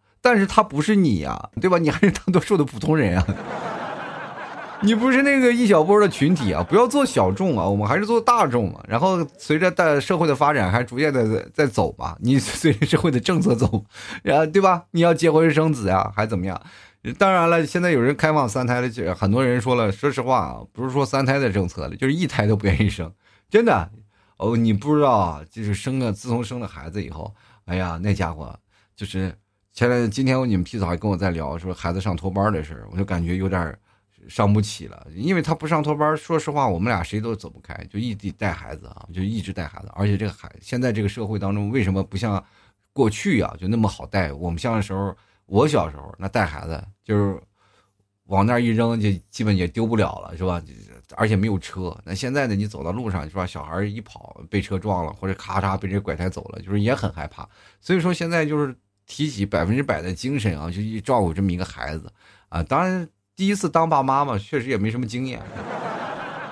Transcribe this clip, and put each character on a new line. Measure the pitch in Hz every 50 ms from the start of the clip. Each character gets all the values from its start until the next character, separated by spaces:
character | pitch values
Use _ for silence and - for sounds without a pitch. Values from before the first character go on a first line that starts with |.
| _ _ _ _
但 | - 247 240 202
是 | 196
他 | 196 - 220 214
不 | 214 139 147
是 | 151 214 214
你 | 202 180 135 101 76
呀， | 71 65 58 50 - - - 113
对 | - 185
吧？ | 180
你 | 170 165 147
还 | 143 165
是 | 202 196
大 | - - - 185 175
多 | 170
数 | - - 202
的 | 160 143
普 | - - 104
通 | - 151 156
人 | 156 120 90 90
啊。 | 90 -
<laughs> | - 95 - - - - - - 226 - - - - - - - - - - - - - - - - - - - - - -
你 | 202 208 226
不 | 214 247 269
是 | 254 269 277
那 | 285 277 269
个 | 254 240
一 | 240 240 247
小 | 196 196 156 156
波 | 185 208 208
的 | 208
群 | 175 - - 139 160 180
体 | 147 117 95 78
啊， | 82 90
不 | - 160
要 | 220 247
做 | 226 277 285 262
小 | - - 120 95 92
众 | 98 - 190 180 127 98
啊， | 82
我 | 98 101
们 | 101 104
还 | 104 139
是 | 190 214
做 | 208 233 226
大 | 233 247 240 226 196
众 | 143 240 240 208 87
嘛。 | - - 98
然 | 98 110
后 | 120 175 190 185 170 156 - _
随 | - - - 151 156
着 | 185 180
大， | 175 - 175 156 143 143
社 | - - 185
会 | 156 170
的 | 156 135
发 | - 147 147 151
展 | 127 95 90
还 | 107 120
逐 | 123 - 123
渐 | 131 156 151 135
的 | 127 113
在， | 107 107 - - - -
在 | - 147
走 | 127 - 110 85 - -
嘛， | - 64 82 80 -
你 | 95 123 135 131
随 | - - - - - 156
着 | 113 - 151
社 | - 175
会 | - - 165
的 | 127 120
政 | - - 180 160
策 | 175 - 120
走， | 110 - - - 101 - _ _ - - - - - -
然 | 202 135
后， | 151 160
对 | 156 165 196
吧？ | 190 185 180 170 - _
你 | - 165
要 | 170 170 165
结 | - 170 160
婚 | 151 156 165 160
生 | 143 156 160 160 147
子 | 123 101 90
呀， | 95 95 104 104 101
还 | 104 110
怎 | 110 113 90
么 | 92
样？ | 95 87 - - - - - - - _ _ - 120 123
当 | - 202 190
然 | 185 175 170 170
了， | 170 165 151
现 | 156 - 180 175
在 | 175
有 | 156 123
人 | 120 135 143
开 | - 156 156
放 | 156 151 131
三 | 104 - 131 123
胎 | 120 123 123
了， | 123 123
就 | 110 120 87 90 87
很 | - 107 98
多 | 107 127 135
人 | 123 123 123
说 | 107 131 123
了， | 120 113 101
说 | 98 - 139 143
实 | 127 131
话 | 117 131 127 113
啊， | 85 64 62 55 - -
不 | _ 110 127
是 | 131
说 | 127 143 135
三 | 107 139 135 135
胎 | 135 139
的 | 139 135 110
政 | 92 104 90
策 | 87 - - 69 82
了， | -
就 | - 131
是 | 135 151
一 | 175 180
胎 | 127 - - 104
都 | 107 107
不 | 104 107
愿 | 98 92 -
意 | 107 98
生， | - 87 82 82 - _ _ _ _ _ _ -
真 | - 220 233
的。 | 220 135 95 80 95 - - - _ _ _ _ _ _
哦， | - 95 110 117
你 | 117 117 113
不 | 107 101 139 147 151
知 | 147
道 | 147 135
啊， | 120 101 90 85 76 73 78 -
就 | _ 113
是 | 104 104 98
生 | 101 - 135 135 131
了， | 123 113 101
自 | 101 - 123
从 | 117 120
生 | 117 104 127 123
了 | 113
孩 | - - - 71 80
子 | 90 104 76
以 | -
后， | - 78 - - - _ _ _ _ _ _
哎 | 87 90
呀， | 92 92 87 82 82
那 | 95 104 95
家 | - 87 82
伙 | 80 80 71 58 60 - _ _ _ _ _ _ _
就 | - 104
是 | - - 95 95 90 - _ _ _ _ _ _ _ _
前 | - 123 123
两， | 123 120 120 107
今 | 107 131 131
天 | 131 131 131 131 120
你 | 101
们 | 90 87
P | - - 107
嫂 | 92
还 | 85 87
跟 | 85 107 104
我 | 95
在 | 82 98 92
聊， | 85 80 73 67 78
说 | 85 90 92 87
孩 | - - 85
子 | 87 95
上 | 98 107 85
托 | - 92 98
班 | 92 98 101 110 101
的 | 78 73
事 | 78 78
儿， | 55 53 50
我 | -
就 | 92 98
感 | 98 92 85
觉 | 85 85 90
有 | 95 95 95
点 | 92 87
儿 | 82 76 - - _ _ _ _ _ _ _ _ _
上 | - - - 104 101
不 | 104 107
起 | 104 - - - -
了， | 50 50 - - 71 78
因 | 95 123 175 190
为 | 170
他 | - 156 160
不 | - 160
上 | 151 165 151
托 | 143 147 151
班， | 147 151 151 156
说 | 151 - - 165
实 | 151 - 156
话， | 143 147 135
我 | 110 90
们 | 85 101 120
俩 | 110 87
谁 | 85 - 104 107
都 | 110 117 110
走 | 107 - -
不 | - 67
开， | - - - - 82 82
就 | -
一 | 104 123 120 101
直 | 101 101 98 -
带 | - 107 92
孩 | 80 - - 57 69
子 | - -
啊， | 64 - - - - 85
就 | 92
一 | 95 104 117 107
直 | - 95 -
带 | 92 82
孩 | - - -
子。 | 101 - -
而 | 95 101
且 | 104 101
这 | 90 110
个 | 95
孩， | - - - - - -
现 | - - 127 123
在 | 131 123
这 | 104 110
个 | 101
社 | 95 101 123 107
会 | 101 107 98
当 | 98 98 101
中， | 104 104 104
为 | 127 131
什 | 95 95
么 | 95 95 95
不 | - 98
像 | 98 117 107 101 87 - _ _ _ _ _ _ _ _ _
过 | - 139 120 110
去 | - - - 202 151 104
啊， | - - -
就 | 80 92 95
那 | 117
么 | 117 110
好 | 95 - - 65
带？ | - - 98 85 73 69
我 | 73 87 85
们 | 85 85
像 | - 120 113
的 | 107
时 | 98 -
候， | 95 98 101 95 - _ _ _ _ _ _
我 | - 95 107 143
小 | 151 147 104 80 78
时 | 71
候 | 69 69 69 -
那 | - 95
带 | 98 - - 90
孩 | 73 73 73 -
子， | 80 80 73 - 101 - _ _
就 | - 107
是 | 104 101 98 92 - - _ _ _ _ _ _ _ _ _ _ _ _ _ _ _ _
往 | - 98 95 101
那 | 117 123
儿 | 120
一 | 120
扔， | 117 110 113 117 117 117 113
就 | 104 104 98 87 - _
基 | - - 107
本 | 107 101
也 | 92 87
丢 | 82 - 113 113
不 | 110 117
了 | 107 90 - - -
了， | - 87 87
是 | 80 92
吧？ | 92 87 85 80 71 62 55 50 58 60 60 _ _ -
而 | - 113
且 | 104 107
没 | 95 107
有 | 113 98
车。 | 85 - - - 95 92 85 - - -
那 | 80 98
现 | 98 131 123
在 | 135 147 135
呢， | 113 101
你 | 101 107
走 | 104 104 67 73
到 | 85
路 | 98 123 120 104
上， | 90 80 76
是 | 78 87
吧？ | 95 90
小 | 87 - 76 73
孩 | 78
儿 | 82 95 104 101
一 | 104 117
跑， | 107 - - - - - - - 76 -
被 | 107 98
车 | - - 98
撞 | 90 95 107 92 90 82
了， | 76 73
或 | - 95 95
者 | 92
咔 | - - - 92 98
嚓 | 98 95 98
被 | 95 101
人 | 90 98 98
拐 | 101 87 76
带 | 85 90 95
走 | - - - - -
了， | -
就 | 90 95
是 | 101 104
也 | 101 120 123
很 | - 226 92 -
害 | 80 73
怕。 | - - 73 71 _ _ _ _ - _ _
所 | _ - 185
以 | 185
说 | 156 180 170
现 | - 170 165
在 | 175 165 156
就 | 147 151 147 147
是 | 131 123 _ _ _ _ _ _
提 | - - - 156 151
起 | 123 101 101
百 | 101 101 82 -
分 | 95 117
之 | 139
百 | 139 131 92 76
的 | 85 92 87
精 | - 123 131 147
神 | 131 104 98 80 73
啊， | 78
就 | 87 87
去 | 101 107 110 110 104
照 | - 135 127 113
顾 | 98 82 78
这 | 95
么 | 98 92
一 | 87
个 | 90 92
孩 | - - - 60 73 80
子 | 78 - - _ _ _ _ _ _ _ _
啊。 | 82 85
当 | 80 - 131 156 185
然， | 185 185 180 165 - _ _ _ _ _
第 | - 190
一 | 196 208
次 | 196 190 151
当 | 151 165 165 165
爸 | 156 139 131
妈 | 135 131 139 143
嘛， | 135 113
确 | 101 104 - 151 131
实 | 117 135
也 | 123
没 | 98 101 113
什 | 113 127
么 | 123
经 | 104 120 123 131
验。 | 131 120 113 107 - - - - - - - - 226 - - - - - - - - - - - -